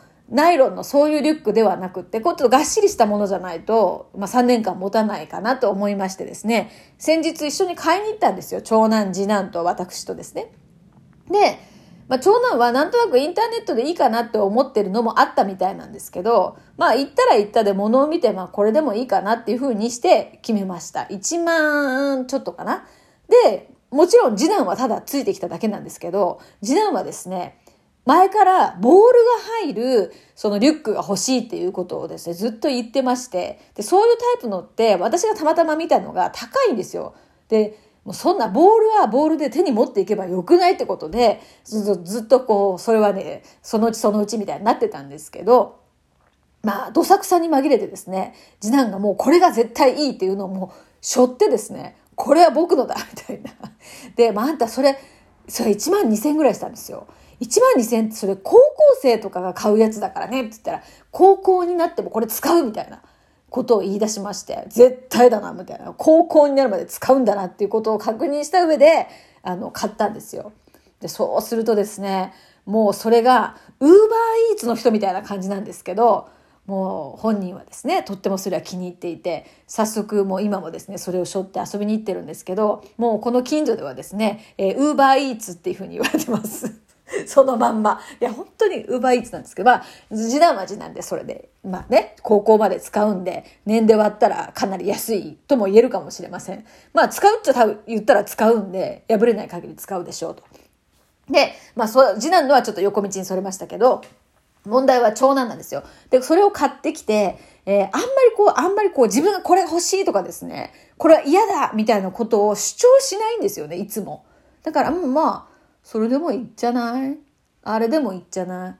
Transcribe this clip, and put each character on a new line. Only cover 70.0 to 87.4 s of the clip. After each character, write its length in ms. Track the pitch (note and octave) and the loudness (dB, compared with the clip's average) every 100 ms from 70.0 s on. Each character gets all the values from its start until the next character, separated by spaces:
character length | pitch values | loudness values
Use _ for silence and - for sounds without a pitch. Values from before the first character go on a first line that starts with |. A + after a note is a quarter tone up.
| G#3 | -4
ん 40 | |
で 60 | - | -4
す 160 | - - | -14 -16
よ。 160 | A3 - _ _ _ _ | -16 -20 _ _ _ _
で、 80 | F#3 | -14
そ 300 | - F#3 E3 | -6 -4 -2
う 40 | |
す 140 | A3 A3+ | -4 -4
る 80 | |
と 100 | A3+ | 0
で 120 | G#3 G#3 | 0 -2
す 160 | - | -6
ね、 320 | G3 F#3+ F#3 - _ _ - | -6 -4 -6 -10 _ _ -4
も 240 | A3 A3 | 0 0
う 40 | |
そ 160 | - A3+ | 0 2
れ 140 | A#3 | 4
が、 320 | A#3 B3 G3+ - - _ | 6 4 2 -6 -20 _
Uber 140 | C#4+ G4 G#4+ A4+ A4+ A4+ A4+ G#4+ | 8 8 8 4 0 2 0 0
Eats 100 | A#3 | -2
の 80 | A3+ | -2
人 160 | B3 | 0
み 80 | G#3+ | 0
た 100 | G3 | -2
い 40 | |
な 80 | F#3 | -4
感 180 | - G3+ | -8 -8
じ 80 | F#3 | -8
な 100 | G3 | -8
ん 60 | |
で 80 | F3 | -10
す 140 | - - | -14 -10
け 100 | F#3 | 0
ど、 320 | A#3 G3 - _ _ _ - | 2 2 -4 _ _ _ -10
も 500 | G3 F#3+ F#3 C#3 - | -6 -6 -8 -12 -8
う 40 | |
本 180 | A3 G#3+ | -4 -4
人 160 | F#3 F3+ | -4 -12
は 80 | |
で 80 | - | -18
す 160 | - C4 | -14 -6
ね、 160 | F4+ | -6
と 120 | - F#3+ | -6 -8
っ 20 | |
て 100 | G3 | -6
も 100 | F#3+ | -6
そ 120 | F#3+ | -6
れ 80 | D#3+ | -8
は 40 | |
気 140 | - F3+ | -8 -12
に 120 | F3+ | -12
入 80 | F3 | -12
っ 20 | |
て 120 | F3 | -12
い 100 | D#3+ | -10
て、 260 | F#3+ G#3+ - _ _ | -8 -8 -10 _ _
早 180 | - A3 | -4 -4
速 400 | A3 G#3 G#3 G3 | -4 -4 -2 -2
も 120 | F#3 | -2
う 40 | |
今 180 | G#3 G3 | -4 -4
も 100 | E3 | -8
で 100 | E3 | -14
す 100 | - | -14
ね、 80 | G3+ | -12
そ 160 | - | -8
れ 60 | F3+ | -6
を 60 | F3 | -6
背 140 | G3 | -6
負 60 | F#3+ | -8
っ 0 | |
て 160 | G3 | -8
遊 180 | - G3+ | -8 -6
び 60 | G#3 | -4
に 80 | |
行 80 | A3 | -4
っ 20 | |
て 100 | G#3+ | -4
る 100 | F3+ | -8
ん 20 | - | -10
で 80 | |
す 100 | D#3+ | -14
け 120 | - F#3 | -10 -2
ど、 280 | G#3+ - - - | -2 -2 -10 -4
も 220 | A#3 A3 | -2 -2
う 20 | |
こ 100 | A#3 | -2
の 100 | B3 | -4
近 240 | B3 D4+ D4 | -2 -2 -2
所 120 | A3 | -4
で 60 | |
は 120 | C#3 B2+ | -8 -14
で 80 | |
す 140 | - G3 | -12 -4
ね、 360 | A3 A3 - - | -4 -4 -12 -6
え 140 | G3 | -4
ー、 40 | G3 | 0
Uber 640 | D4 C#4 C4+ C4+ C#4 A3 | 0 2 4 4 0 -6
Eats 160 | - | -12
っ 20 | E3+ | -12
て 140 | F3+ | -10
い 40 | |
う 40 | F#3 | -10
ふ 40 | |
う 60 | E3+ | -10
に 60 | |
言 80 | E3+ | -8
わ 80 | - | -4
れ 100 | - | -2
て 100 | - | -2
ま 140 | A3+ | -4
す。 380 | G#3+ - - - _ _ - | -6 -10 -12 -14 _ _ -12
<laughs> 220 | - - | -10 0
そ 160 | C#4+ | 2